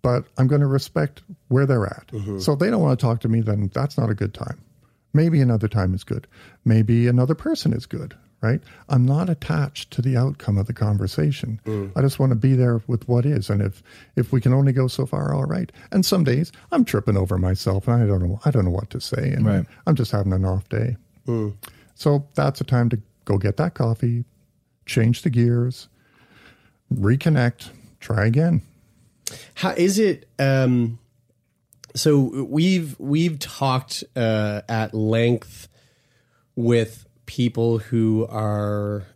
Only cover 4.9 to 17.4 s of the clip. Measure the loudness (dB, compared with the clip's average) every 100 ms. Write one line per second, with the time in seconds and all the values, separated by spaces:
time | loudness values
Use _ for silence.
4.9 | _ _ 2 4 4 2 2 0 0 0
5.9 | -2 -6 -10 -10 -20 -20 _ 2 4 4
6.9 | 4 4 2 2 0 -2 -2 -2 -4 -6
7.9 | -12 -12 -18 _ _ -2 -2 -4 -20 -2
8.9 | 2 2 2 0 -4 -2 -4 -4 -8 -10
9.9 | -4 0 0 0 -2 -2 -2 -2 -2 -2
10.9 | 0 -2 0 -2 -2 -6 -8 -6 -6 -4
11.9 | 0 0 2 0 2 2 4 2 0 -2
12.9 | -6 0 0 2 -2 0 -2 -2 -6 _
13.9 | -20 -8 -4 0 2 2 4 4 2 -2
14.9 | -2 -4 -4 -2 -2 -2 -4 -6 -10 -4
15.9 | -2 0 2 2 0 -2 -8 -4 0 0
16.9 | 0 0 0 0 0